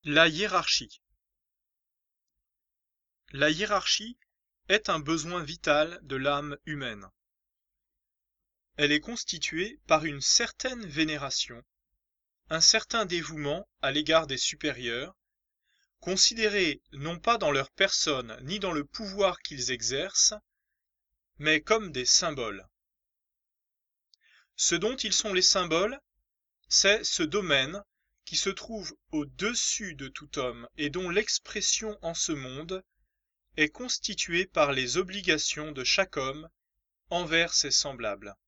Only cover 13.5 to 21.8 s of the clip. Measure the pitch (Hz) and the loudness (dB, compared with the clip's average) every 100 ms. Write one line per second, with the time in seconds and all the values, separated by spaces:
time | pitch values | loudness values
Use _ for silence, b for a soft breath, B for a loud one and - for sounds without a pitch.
13.5 | 160 - _ 135 143 151 160 147 131 - | -4 -6 _ -2 0 4 4 4 -2 -4
14.5 | - 151 123 120 120 160 - _ _ _ | -2 -4 -4 -4 -4 -8 -12 _ _ _
15.5 | _ _ _ _ _ - 190 - 226 214 | _ _ _ _ _ -4 4 4 4 2
16.5 | 202 170 143 _ 139 151 175 226 233 165 | 4 2 0 _ -8 -8 -2 0 2 4
17.5 | 139 135 - 196 - 160 135 117 - 131 | 2 -2 2 2 2 0 -2 -4 -12 -8
18.5 | 202 190 156 139 - 208 190 190 175 - | -4 -2 -2 -4 -10 -10 0 0 0 -10
19.5 | 139 123 123 120 135 185 - - 208 _ | -6 -4 -2 -2 -4 -2 2 2 2 _
20.5 | _ _ _ _ _ _ _ _ _ 151 | _ _ _ _ _ _ _ _ _ 2
21.5 | 156 156 220 | 2 2 0